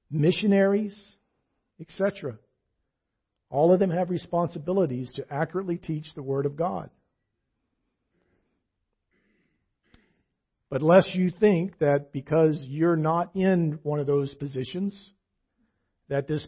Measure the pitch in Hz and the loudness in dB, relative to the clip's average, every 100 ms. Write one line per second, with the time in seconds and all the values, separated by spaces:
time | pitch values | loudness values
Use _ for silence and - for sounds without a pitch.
0 | - 151 156 - 208 196 196 202 208 - | -6 0 2 2 2 4 4 2 -2 -10
1 | - _ _ _ _ _ _ - 160 - | -20 _ _ _ _ _ _ -20 -12 -4
2 | 196 - 151 110 _ _ _ _ _ _ | -4 -4 -10 -12 _ _ _ _ _ _
3 | _ _ _ _ - 131 165 185 190 170 | _ _ _ _ -6 2 4 4 2 -2
4 | 180 170 - 170 175 170 151 196 160 123 | -2 -4 -4 -2 -2 -4 -2 0 0 -2
5 | 127 - - 143 156 180 190 170 - 156 | -8 -10 -8 -6 -4 -4 -6 -6 -6 -8
6 | - - 135 135 143 143 175 185 - _ | -8 -12 -6 -2 -2 -2 -4 -6 -10 _
7 | _ _ _ _ _ _ _ _ _ _ | _ _ _ _ _ _ _ _ _ _
8 | _ 175 _ _ _ _ _ _ _ _ | _ _ _ _ _ _ _ _ _ _
9 | _ _ _ _ _ _ _ _ _ _ | _ _ _ _ _ _ _ _ _ _
10 | _ _ _ _ _ _ - 135 156 185 | _ _ _ _ _ _ -8 -2 6 6
11 | 185 185 180 - 208 175 190 - 143 143 | 6 0 -2 2 2 4 -2 -2 0 0
12 | 147 135 - 156 160 147 131 147 170 165 | -2 -10 -2 2 4 2 -6 0 2 2
13 | 156 165 170 190 190 180 160 156 147 147 | 0 -2 -2 0 2 2 0 -2 -4 -4
14 | 139 143 139 - 139 131 123 180 202 - | 0 0 0 -6 -10 -8 -8 -6 -8 -8
15 | - _ _ _ _ _ _ _ _ _ | -20 _ _ _ _ _ _ _ _ _
16 | - 143 139 151 | -6 -4 -2 -6